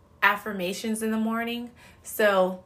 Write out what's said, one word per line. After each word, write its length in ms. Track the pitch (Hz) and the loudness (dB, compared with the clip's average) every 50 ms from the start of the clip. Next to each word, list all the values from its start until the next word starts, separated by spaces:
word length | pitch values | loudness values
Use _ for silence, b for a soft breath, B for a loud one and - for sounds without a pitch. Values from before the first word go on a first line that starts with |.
| _ _ _ _ - | _ _ _ _ 4
affirmations 800 | 202 208 202 - 220 202 190 180 180 196 190 - 220 220 220 220 | 4 4 2 -2 -6 -6 -4 -4 -4 -4 -4 -4 -4 -4 -2 -2
in 80 | 220 | -2
the 60 | 220 | -2
morning. 540 | 220 220 220 220 226 233 233 233 240 240 240 B B B B B B - | -2 -2 -2 -2 -2 -4 -4 -6 -8 -10 -12 B B B B B B -18
So 600 | - - - 214 208 202 190 185 180 185 - - | -10 -2 2 4 4 6 4 4 2 0 -4 -12